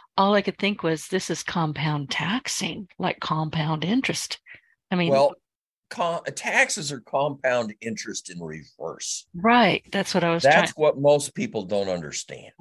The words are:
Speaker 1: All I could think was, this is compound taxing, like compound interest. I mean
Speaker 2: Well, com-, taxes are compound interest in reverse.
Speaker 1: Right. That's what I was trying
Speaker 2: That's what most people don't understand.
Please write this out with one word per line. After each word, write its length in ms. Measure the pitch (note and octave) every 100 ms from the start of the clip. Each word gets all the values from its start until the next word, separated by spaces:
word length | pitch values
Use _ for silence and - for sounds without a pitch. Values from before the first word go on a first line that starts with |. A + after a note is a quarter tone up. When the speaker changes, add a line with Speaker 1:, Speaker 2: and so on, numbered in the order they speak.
| - -
Speaker 1:
All 180 | G3
I 80 | G#3
could 160 | G3 -
think 240 | G3+ G3
was, 240 | D#3+ D#3+ -
this 240 | F#3 -
is 140 | E3
compound 680 | - F3 D#3 D3 D3+ D3 C#3
taxing, 800 | - E3 B3+ - - F3 F3 F#3 -
like 220 | F3 -
compound 640 | - D#3 D#3 D#3+ D3+ D#3
interest. 560 | E3 B3+ - - - - - - _ _ -
I 60 | F3+
mean 140 | E3+
Speaker 2:
Well, 260 | C#3 C#3 - _ _ _ _ -
com-, 360 | - E3+ E3+ -
taxes 560 | - D3+ A3+ C4 G3+ C#3+
are 100 | C#3+
compound 720 | - C#3 D3 C#3+ C3 B2 A2 G#2+
interest 480 | A2+ G#2+ A2 F#2+ -
in 140 | F2
reverse. 840 | D#2+ D#2 C#2+ - D#2+ - - - -
Speaker 1:
Right. 520 | F3 A3 A#3+ G#3 - -
That's 220 | G3 -
what 100 | F3+
I 100 | E3+
was 80 | E3+
trying 140 | C3+ E3+
Speaker 2:
That's 160 | D#3+
what 260 | - D3+ B2+
most 380 | C#3+ D3 - -
people 260 | A#2 A2+
don't 260 | F#2 G2+ G2
understand. 640 | F2 D2 - - C2 - -